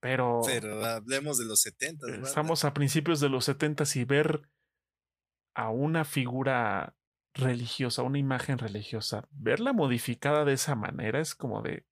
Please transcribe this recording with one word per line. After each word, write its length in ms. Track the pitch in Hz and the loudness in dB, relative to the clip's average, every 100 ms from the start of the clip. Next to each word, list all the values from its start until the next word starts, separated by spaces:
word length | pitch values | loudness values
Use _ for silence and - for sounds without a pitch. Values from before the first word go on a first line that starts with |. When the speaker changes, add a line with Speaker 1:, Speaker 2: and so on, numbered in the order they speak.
Speaker 1:
Pero 600 | 123 131 123 120 120 120 | 0 2 2 2 2 0
Speaker 2:
Pero 220 | 107 104 | -2 -4
hablemos 540 | 113 113 110 135 147 131 | -2 -4 -2 -2 0 -2
de 80 | |
los 160 | 113 107 | 2 2
setentas, 500 | 110 - 139 160 131 | 0 -2 -8 -6 -8
¿verdad? 260 | 131 131 - | -6 -2 -2
Speaker 1:
estamos 280 | 156 160 | 0 2
a 100 | 147 | 2
principios 460 | 143 139 160 151 160 | 2 2 2 2 4
de 80 | 143 | 4
los 160 | 131 | 2
setentas 500 | 127 139 151 151 147 135 | 0 0 0 0 0 0
y 80 | |
ver 440 | 120 143 156 151 - _ _ _ _ _ _ _ _ _ _ | 2 4 4 0 -4 _ _ _ _ _ _ _ _ _ _
a 160 | - 113 | -6 -2
una 340 | 117 147 165 | 0 0 0
figura 920 | 147 - 123 127 135 127 113 98 - _ _ _ _ | 0 -2 -2 0 0 2 2 0 -4 _ _ _ _
religiosa, 680 | - 127 120 120 - 127 123 | -2 0 0 -4 -2 -2 0
una 160 | 127 139 | -2 0
imagen 400 | 139 127 - 127 | 0 0 -2 -2
religiosa, 720 | 110 104 107 113 - 107 - | -2 -6 -6 -6 -4 -6 -8
verla 420 | 143 110 147 247 | -4 0 2 2
modificada 720 | 247 143 120 - 117 143 151 | 2 2 2 0 -2 2 2
de 100 | 147 | 4
esa 200 | 135 - | 2 0
manera 460 | 127 104 - 110 127 | -2 -4 -4 -2 -2
es 140 | 156 | -2
como 280 | - 131 107 | -6 -6 -4
de 240 | 113 - _ | -4 -8 _